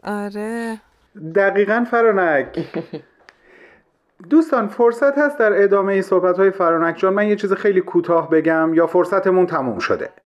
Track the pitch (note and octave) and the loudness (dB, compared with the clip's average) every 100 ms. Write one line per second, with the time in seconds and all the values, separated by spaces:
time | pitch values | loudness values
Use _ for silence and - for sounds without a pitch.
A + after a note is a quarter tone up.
0 | - G#3 G3+ G#3 G#3+ A#3 A3+ A3 _ _ | -10 -8 -8 -10 -10 -8 -10 -12 _ _
1 | _ D3+ D#3 F#3 G3 G3 G3+ A3+ A#3+ A#3 | _ -16 -4 0 2 2 0 0 0 2
2 | A3+ G3 F3 D3 - - C#3+ E3 D#3+ D#3 | 2 2 2 0 -2 -8 -8 -10 -10 -14
3 | - _ _ _ _ _ - _ _ _ | -18 _ _ _ _ _ -20 _ _ _
4 | _ _ F3 D#4 D#4+ B3+ G#3 - A#3 A#3 | _ _ 0 2 2 0 -2 0 0 2
5 | C#4 C#4 D4 C#4+ A3 G3 G3 G3 G3 G3 | 0 2 0 2 2 4 2 2 0 -2
6 | F#3 F#3 F3+ F3+ G3 F#3+ E3+ E3 E3 D#3+ | 0 0 2 2 2 2 0 0 0 0
7 | F#3+ G3 G#3 G#3 G3 F#3+ G#3 F#3 F3+ F3 | 0 0 0 0 -2 -2 0 0 0 -2
8 | F3 E3+ D#3+ D#3+ D#3 D#3+ D#3+ D#3+ E3 F3+ | 0 0 2 0 2 0 2 2 2 2
9 | E3+ G3 F#3+ F#3 F3 D#3+ C3 G#2 - F2+ | 0 0 0 2 0 -2 -4 -4 -4 -4
10 | - - _ | -6 -14 _